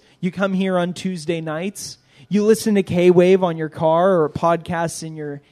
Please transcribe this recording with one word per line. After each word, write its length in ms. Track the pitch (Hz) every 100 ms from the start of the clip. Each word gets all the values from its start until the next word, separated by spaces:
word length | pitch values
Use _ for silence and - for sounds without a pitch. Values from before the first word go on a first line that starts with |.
| _ -
You 100 | 185
come 240 | 175 196
here 240 | 190 190 180
on 160 | 175
Tuesday 460 | 165 185 180 151 165
nights. 580 | 160 156 190 - - - _ _ -
You 160 | 202
listen 320 | 208 214 226 202
to 80 |
K-Wave 580 | 190 175 180 180 180 190
on 140 | 180 160
your 120 | 156
car 540 | - 160 165 190 180
or 80 | 147
podcasts 720 | - 170 170 160 170 165 -
in 140 | 160 156
your, 260 | 147 143 _